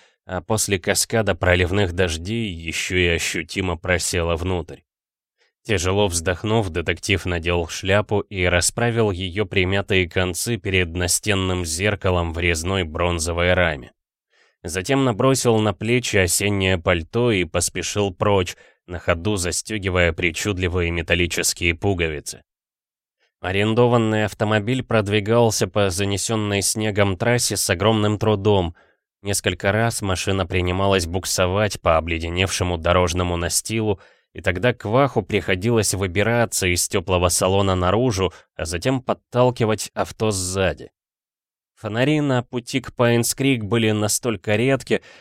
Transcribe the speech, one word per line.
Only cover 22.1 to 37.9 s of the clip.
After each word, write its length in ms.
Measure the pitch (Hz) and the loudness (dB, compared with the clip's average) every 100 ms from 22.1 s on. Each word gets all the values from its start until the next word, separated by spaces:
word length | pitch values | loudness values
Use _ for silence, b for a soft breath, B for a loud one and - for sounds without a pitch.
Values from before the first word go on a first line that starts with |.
| 73 - - _ _ _ _ _ _ _ _ _ _ | -6 -10 -16 _ _ _ _ _ _ _ _ _ _
Арендованный 840 | 90 98 104 110 120 120 110 107 107 | -4 0 2 4 4 4 2 0 0
автомобиль 580 | - 107 107 101 127 | -2 0 0 0 -4
продвигался 840 | 120 113 101 107 101 117 113 - 101 | 0 0 2 0 2 4 4 2 -2
по 220 | 104 98 | 0 0
занесенной 720 | 90 98 101 - 110 104 101 | 0 -2 -2 -2 -2 0 0
снегом 560 | 98 110 107 101 98 92 | -2 -2 -2 2 0 2
трассе 380 | 117 120 - 98 | 0 0 0 -2
с 140 | - | -2
огромным 480 | 90 101 110 104 101 | 2 4 4 2 0
трудом. 580 | 107 104 104 98 85 b b b _ _ | 0 2 2 2 2 b b b _ _
Несколько 500 | 101 98 101 90 98 | -6 -4 -2 -2 0
раз 300 | 107 117 - | 0 0 -2
машина 460 | 101 92 - 95 90 | -4 -2 -2 -2 -2
принималась 580 | 92 90 92 98 95 82 | -2 0 0 2 2 0
буксовать 760 | 92 - - 90 95 107 - | -4 -2 0 0 0 -2 0
по 160 | 90 80 | 2 2
обледеневшему 800 | 80 82 82 87 92 - 90 85 | 0 -4 -2 0 0 0 -2 0
дорожному 600 | 85 90 90 87 90 85 | 2 2 2 0 -2 -2
настилу, 600 | 85 - - 113 107 98 b b b | -2 -4 -4 -2 -2 -4 b b b
и 80 | 80 | -8
тогда 320 | 92 90 123 | -4 -2 -2
Кваху 480 | 120 104 120 139 117 | -2 0 2 2 0
приходилось 720 | 95 104 87 95 107 117 98 | -2 -2 0 0 2 2 0
выбираться 720 | 95 95 90 104 117 113 - 92 | -2 -2 0 0 0 0 0 0
из 200 | 87 - | 0 0
теплого 420 | 101 87 90 90 | -2 0 2 2
салона 460 | - 92 98 98 92 | 2 2 4 2 2
наружу, 580 | 90 | 2